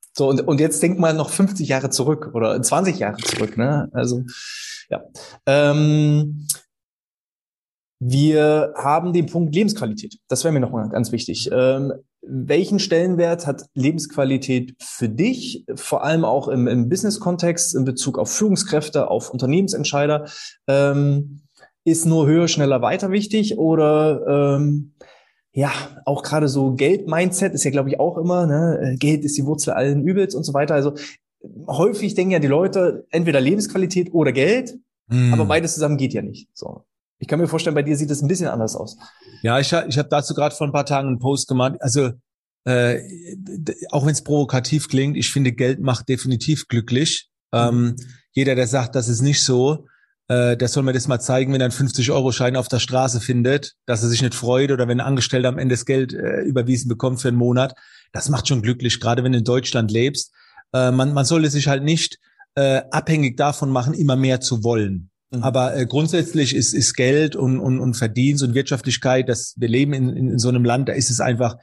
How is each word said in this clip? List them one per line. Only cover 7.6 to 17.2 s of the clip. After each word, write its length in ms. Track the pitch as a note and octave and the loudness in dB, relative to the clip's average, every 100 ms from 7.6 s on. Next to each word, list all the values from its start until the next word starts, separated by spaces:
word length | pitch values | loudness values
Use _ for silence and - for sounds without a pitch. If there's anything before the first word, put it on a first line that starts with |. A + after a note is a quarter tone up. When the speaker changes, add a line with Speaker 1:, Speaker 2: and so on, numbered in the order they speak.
| _ _ _ - | _ _ _ -6
Speaker 1:
wir 720 | B2 C3+ D3+ D#3 D3+ D3+ C#3+ - | 0 4 4 4 4 4 0 -2
haben 340 | C#3 D#3 F3 | 0 0 2
den 140 | F3 D#3+ | 0 0
Punkt 280 | E3 D#3+ | 0 0
Lebensqualität. 600 | D#3+ G#3+ - A2 - - - - | 2 0 0 -6 -6 -12 -14 -6
Das 160 | C3 E3 | -2 0
wäre 80 | |
mir 80 | D3 | 0
nochmal 260 | B2 A#2 G#2+ | 0 -2 -2
ganz 240 | A2 A2+ | -2 -2
wichtig. 380 | A#2 - A2+ B2 | -4 -6 -6 -2
Ähm, 400 | B2+ B2+ C3+ C#3 - - _ | 2 2 2 -2 -8 -14 _
welchen 580 | - C3 B2+ D3+ F#3+ G3+ | -12 -6 0 0 2 0
Stellenwert 680 | - E3 F#3 F3 E3+ E3+ C#3+ | 0 0 2 2 0 0 -4
hat 180 | C#3 - | -8 -8
Lebensqualität 1000 | C#3 C3+ E3 - - C3+ C3+ C3+ B2+ B2 - | -2 0 0 -4 -2 0 0 0 -2 -4 -12
für 300 | - - A#2 | -16 -6 -4
dich, 560 | A2 G#3+ - E2+ - - A#2+ | 0 0 -2 -6 -10 -12 -12
vor 300 | - C#3+ C#3+ | -4 -2 0
allem 180 | E3 | 0
auch 240 | B2 C3+ D3 | 2 0 0
im, 200 | C3 A#2+ | 0 2
im 200 | B2 A#2+ | 2 0
Business-Kontext, 880 | F#3 G#3+ - | 0 -2 -2